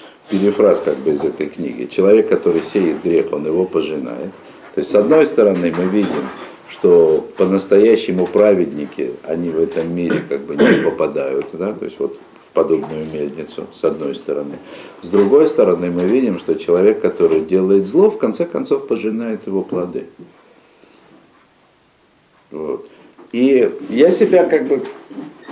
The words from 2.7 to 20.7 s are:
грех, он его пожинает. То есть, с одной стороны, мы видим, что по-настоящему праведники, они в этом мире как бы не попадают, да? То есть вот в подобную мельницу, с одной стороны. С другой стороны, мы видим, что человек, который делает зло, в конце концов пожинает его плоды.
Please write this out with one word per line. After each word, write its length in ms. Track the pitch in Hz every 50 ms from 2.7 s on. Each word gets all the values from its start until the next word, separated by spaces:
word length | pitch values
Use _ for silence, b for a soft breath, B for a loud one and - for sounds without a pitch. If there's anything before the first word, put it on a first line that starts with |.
| - 104 92 82 76 78
грех, 300 | - 87 85 78 67 -
он 140 | 73 73 76
его 180 | 78 78 90 92
пожинает. 640 | 90 - 82 73 78 78 73 65 60 58 62 73 98 - B B B B B B B -
То 60 | -
есть, 100 | - -
с 40 | -
одной 300 | 104 104 117 156 160 147
стороны, 480 | - - - 107 101 95 90 87 85 82
мы 80 | 87 92
видим, 440 | 92 98 107 98 82 76 73 67 65 B B B B B B - -
что 580 | - - - 92 87 85 82 80 78 73 - - - -
по-настоящему 880 | 95 92 95 98 - - 101 98 107 117 113 110 - - 92 92 90
праведники, 840 | 85 - 104 104 107 98 92 85 73 73 73 71 69 - - 69 - - - -
они 240 | 80 80 85 87 85
в 100 | 78 80
этом 360 | 82 - - 82 82 85 85
мире 260 | 87 85 80 78 76 69 -
как 140 | 71 69
бы 120 | - - 73
не 300 | - - - - - -
попадают, 600 | 85 - - 78 76 71 76 69 67 67 69 69 - -
да? 180 | 80 92 104
То 140 | 107 - -
есть 120 | - - -
вот 200 | 71 - - - - - - -
в 80 | - _
подобную 540 | _ 82 80 78 80 76 73 76 80 78 78
мельницу, 600 | 78 78 76 73 71 69 80 76 - - - 80 -
с 100 | - -
одной 320 | - 78 - - 73 69 67
стороны. 440 | - - - 71 71 71 71 71 - B B B B B B B B
С 60 | - 85
другой 400 | 92 101 101 98 131 147 156 147
стороны, 420 | - 123 110 92 87 82 87 87
мы 140 | 85 87 90
видим, 340 | 95 113 135 131 113 95 90
что 160 | - - 80
человек, 460 | - - - 85 90 95 107 107 -
который 400 | - 95 - - 87 80 80 78
делает 460 | 78 80 92 95 92 95 98 98 95
зло, 240 | 95 120 170 196 220
в 80 | 208 -
конце 260 | - 113 104 - 170
концов 420 | - - - 131 - 147 139 139
пожинает 600 | - 113 - 101 110 110 113 117 113 110 98 -
его 160 | 101 95 95
плоды. 420 | 90 - 92 90 87 90 - - - - _ - - - _ _ _ _ _ _ _ _